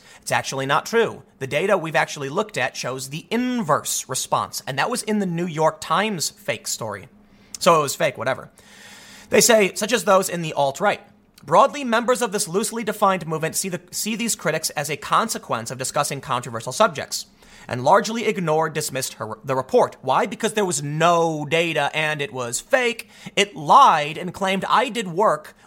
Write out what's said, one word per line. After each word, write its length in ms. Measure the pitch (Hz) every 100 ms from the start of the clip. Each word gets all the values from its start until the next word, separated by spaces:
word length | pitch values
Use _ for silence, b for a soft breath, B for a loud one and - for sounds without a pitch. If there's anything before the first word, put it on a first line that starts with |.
| B B
It's 120 | -
actually 320 | 123 - 135 135
not 200 | 147 -
true. 380 | 233 196 107 - -
The 80 | 127
data 300 | - 190 190
we've 180 | 160 156
actually 320 | 156 151 135
looked 300 | 165 214 139
at 180 | 123 -
shows 340 | 131 131 135
the 160 | 156 -
inverse 800 | 226 254 247 160 131 - - -
response, 520 | 131 - 123 101 - -
and 100 | 131
that 120 | 180
was 140 | 240
in 160 | - 214
the 60 | 190
New 200 | 170 180
York 340 | 151 156 151
Times 500 | - 165 214 180 -
fake 380 | - - 113 -
story. 400 | - 110 101 110 - _ B B B
So 220 | 170 165
it 40 |
was 120 | 139 -
fake, 220 | 160 -
whatever. 320 | 131 120 - _ B B B B B B B
They 100 | 220
say, 320 | 196 220 190 -
such 180 | 214
as 100 | 233
those 240 | 208 190 190
in 140 | 175
the 120 | 160
alt-right. 480 | - 139 135 202 151 - _ _ _ -
Broadly, 400 | 170 262 294 262
members 360 | 226 240 247
of 120 | 233
this 160 | 196 -
loosely 340 | 180 220 233
defined 420 | 220 208 196 190 160
movement 300 | 160 160 202
see 140 | 190
the, 120 | 175 -
see 260 | - 208 220
these 180 | 233 -
critics 340 | 170 156 -
as 180 | - 143
a 80 | 147
consequence 760 | - 170 226 226 - 123 113
of 60 | 131
discussing 420 | 127 151 143 139
controversial 540 | - 127 123 113 131
subjects, 540 | 131 220 143 - - - _ B B B
and 160 | 120
largely 420 | 127 196 214 226 220
ignored, 480 | 190 165 156 160
dismissed 400 | 151 147 135 -
her, 240 | - 110 107
the 120 | 139 131
report. 400 | 127 247 147 -
Why? 240 | 127 143 226
Because 280 | - 220
there 120 | 214 190
was 180 | 156
no 600 | 143 151 170 170 165 156 147
data 460 | 165 170 151 143
and 280 | 156 156 151
it 120 | 143
was 260 | 127 120 123
fake. 480 | - 262 240 240 - B B -
It 200 | 202 151
lied 640 | 151 233 247 165 147 160
and 160 | 175
claimed, 320 | - 190 190 180
"I 220 | 185 269
did 180 | 233 185
work 480 | 165 214 202 - -